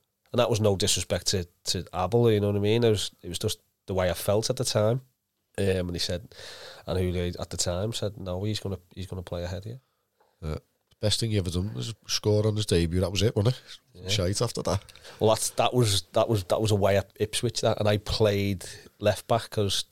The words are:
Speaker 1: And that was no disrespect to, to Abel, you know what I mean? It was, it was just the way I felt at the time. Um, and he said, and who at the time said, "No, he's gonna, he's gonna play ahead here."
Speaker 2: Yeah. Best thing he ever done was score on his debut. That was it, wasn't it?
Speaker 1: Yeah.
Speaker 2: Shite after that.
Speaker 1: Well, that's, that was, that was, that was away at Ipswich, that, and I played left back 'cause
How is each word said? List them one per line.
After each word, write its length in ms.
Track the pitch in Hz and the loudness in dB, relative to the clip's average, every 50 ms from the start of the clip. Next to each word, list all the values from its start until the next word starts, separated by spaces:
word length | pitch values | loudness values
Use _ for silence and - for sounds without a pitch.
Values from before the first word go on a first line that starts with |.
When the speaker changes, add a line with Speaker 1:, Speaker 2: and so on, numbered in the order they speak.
| _ _ _ _ _ _ | _ _ _ _ _ _
Speaker 1:
And 80 | - 120 | 0 2
that 100 | 120 101 | 2 2
was 120 | 117 104 | 2 2
no 140 | 110 104 98 90 | 2 2 2 2
disrespect 500 | 104 92 - - - - 98 90 - - | 2 0 0 0 -2 -2 -4 -4 -2 -2
to, 180 | - 92 85 - _ _ - | -2 -2 -4 -6 _ _ -6
to 200 | - - 92 78 - - | -4 -4 -4 -4 -6 -4
Abel, 380 | 80 92 92 117 120 120 117 | -4 -2 2 4 4 4 6
you 80 | 107 101 | 4 4
know 80 | 104 101 | 4 2
what 80 | 101 | 2
I 40 | 101 | 2
mean? 240 | 101 104 113 117 120 | 2 2 4 4 4
It 40 | 113 | 4
was, 220 | 107 95 - - - _ | 4 2 0 -4 -8 _
it 60 | - 90 | -12 -10
was 100 | 87 - | -6 -4
just 220 | - 107 - - _ _ _ _ _ | -4 -4 -4 -6 _ _ _ _ _
the 80 | - 95 | -4 -2
way 160 | 95 92 87 | 0 0 0
I 40 | 85 | 0
felt 360 | - - 104 101 107 113 - | 0 0 0 0 2 2 0
at 60 | 123 | -2
the 80 | - 127 | -2 -2
time. 380 | - - 110 104 110 127 131 - _ _ _ _ _ _ _ _ _ _ - | 0 2 2 2 2 2 0 -2 _ _ _ _ _ _ _ _ _ _ -2
Um, 80 | 98 98 | 0 0
and 240 | 95 92 90 90 | 2 0 0 -4
he 80 | 87 - | -4 -4
said, 280 | - - 90 87 113 - - - - - - - - - - - - - | -4 -4 -4 -6 -8 -12 -20 -18 -18 -18 -18 -18 -18 -20 -20 -14 -8 -4
and 100 | 82 92 | -2 0
who 340 | 92 90 87 90 87 90 87 - | 0 0 0 -2 -2 -4 -4 -6
at 100 | 80 - | -8 -8
the 80 | - 90 | -6 -4
time 340 | - - 87 90 104 117 | -4 -2 -2 -2 -4 -4
said, 260 | 113 - 110 101 101 - | -4 -4 -6 -6 -6 -8
"No, 260 | 95 92 90 92 101 | -8 -8 -6 -4 -4
he's 160 | 107 104 - | -4 -4 -4
gonna, 180 | - 98 95 85 - _ - | -4 -6 -8 -8 -10 _ -14
he's 120 | 98 90 - | -12 -12 -10
gonna 140 | 98 92 87 | -10 -10 -8
play 200 | - 95 87 87 | -8 -8 -6 -6
ahead 220 | 87 95 90 98 | -6 -8 -8 -10
here." 160 | 110 120 131 _ _ _ _ _ _ _ _ _ _ _ - | -12 -14 -14 _ _ _ _ _ _ _ _ _ _ _ -10
Speaker 2:
Yeah. 140 | 82 78 78 - - _ _ _ _ _ _ _ | -8 -6 -6 -8 -10 _ _ _ _ _ _ _
Best 200 | 110 107 - - | -2 -2 0 0
thing 120 | 117 110 | 0 0
he 60 | 107 101 | 0 0
ever 120 | 87 92 | 0 0
done 240 | 85 90 95 107 117 | -2 -2 -2 -4 -4
was 200 | 123 120 117 110 - _ - | -6 -8 -8 -10 -12 _ -6
score 400 | - - - 107 104 107 104 110 | -4 -2 0 2 2 4 2 2
on 80 | 104 | 0
his 100 | 107 104 | 0 0
debut. 360 | - 101 85 85 80 85 92 | 2 2 2 2 2 2 0
That 100 | 95 87 | 0 0
was 100 | 101 87 95 | 0 0 0
it, 120 | 123 - | 2 2
wasn't 200 | 107 101 123 127 | 2 2 2 0
it? 60 | - - - - - _ _ - | -2 -6 -20 -20 -20 _ _ -20
Speaker 1:
Yeah. 140 | 90 90 92 | -12 -6 -4
Speaker 2:
Shite 340 | 104 110 87 90 101 - | -2 0 0 0 0 0
after 200 | 120 113 - - - | -2 -2 -2 -4 -2
that. 180 | - 87 101 - - - - - - - - | 0 -2 -2 -4 -8 -20 -20 -20 -16 -2 2
Speaker 1:
Well, 120 | 107 110 | 4 4
that's, 180 | 110 - - - | 4 4 0 -2
that 220 | - - 117 - 123 | 0 0 0 2 4
was, 300 | 127 120 104 101 98 - - - | 2 2 2 2 0 -2 0 2
that 160 | 113 - - | 2 2 4
was, 160 | 113 101 92 | 2 0 0
that 160 | - 107 - | 0 0 2
was 100 | 110 101 | 2 2
away 240 | 107 98 98 95 101 98 | 2 4 4 4 4 2
at 140 | - - _ - | 0 -2 _ -4
Ipswich, 400 | 107 - - - 120 113 - - | -4 -4 -2 -2 -4 -4 -2 0
that, 180 | - 113 107 - | 0 0 0 2
and 100 | 107 104 | 2 2
I 80 | 107 104 | 2 0
played 680 | - - - - 110 104 101 101 101 101 98 85 - - - - - - _ - | 0 -2 0 2 2 4 2 2 0 -2 -2 -4 -6 -10 -16 -16 -20 -20 _ -2
left 280 | 101 104 101 - - - | 0 0 0 0 0 0
back 220 | 117 113 - - | 0 0 0 -2
'cause 340 | - 113 101 95 - - - - | -2 -2 0 0 0 -2 -4 -6